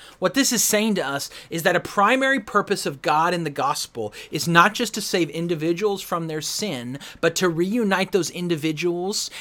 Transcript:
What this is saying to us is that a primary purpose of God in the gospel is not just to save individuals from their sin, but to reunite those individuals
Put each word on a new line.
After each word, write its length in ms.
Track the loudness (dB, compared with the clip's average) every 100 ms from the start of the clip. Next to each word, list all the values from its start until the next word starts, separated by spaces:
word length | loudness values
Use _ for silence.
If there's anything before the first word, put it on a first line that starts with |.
| -18 -2
What 160 | 0 2
this 160 | 2
is 120 | 2
saying 320 | 2 2 2 0
to 120 | -2
us 240 | -4 -6 -12 -8
is 140 | 0
that 120 | 2 2
a 40 |
primary 600 | 0 2 4 4 2 0
purpose 460 | 0 0 0 -2 -2
of 160 | -2
God 320 | 2 4 2
in 100 | 0
the 60 | -2
gospel 640 | -2 -2 -2 -6 -8 -8 -10 -8
is 180 | -4 4
not 280 | 6 6 4
just 180 | -4
to 80 | -4
save 300 | -2 0 0
individuals 720 | -2 -4 -2 0 0 0 -2
from 240 | -4 -4 -4
their 140 | -6
sin, 580 | -6 -6 -4 -6 -8 -10 -12 -2
but 160 | -2 2
to 120 | 0
reunite 640 | 0 0 2 2 2 2
those 180 | 0 0
individuals 1040 | -4 -2 -2 -2 -2 -2 -2 -4 -4 -6 -10